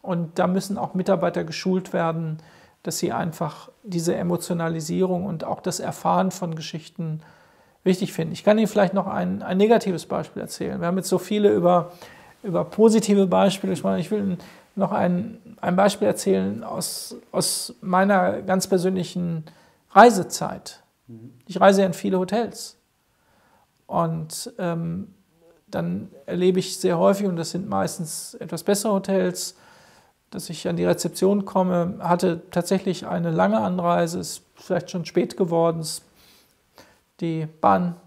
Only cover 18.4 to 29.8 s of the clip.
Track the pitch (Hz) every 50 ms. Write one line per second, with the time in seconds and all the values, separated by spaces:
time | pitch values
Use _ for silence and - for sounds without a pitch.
18.4 | 208 190 185 190 185 - 202 180 170 190 190 190 170 - - 180 175 170 165 160
19.4 | 156 - - _ _ _ _ _ _ _ - 196 220 240 220 190 170 - - -
20.4 | - - - - - - - - _ _ _ _ _ - 117 110 113 - - -
21.4 | _ - 175 190 196 196 196 196 196 185 160 - - 202 190 180 185 180 202 226
22.4 | 233 202 - - - - - _ _ _ _ _ _ _ _ _ _ _ _ _
23.4 | _ _ _ _ _ _ _ _ _ - - 175 170 165 165 160 156 156 - -
24.4 | - 240 - - 185 175 170 165 165 165 170 185 - - - _ _ _ _ _
25.4 | _ _ _ _ _ _ - - 170 175 175 202 226 - - - - - 180 180
26.4 | 180 185 185 190 185 - - - - 185 175 165 185 196 196 196 202 196 175 165
27.4 | 160 - - 175 196 214 196 196 190 165 - - 170 156 - - - - - -
28.4 | - 165 175 160 - - 202 202 - 220 202 196 196 - 196 190 180 180 180 -
29.4 | - - - _ - - - -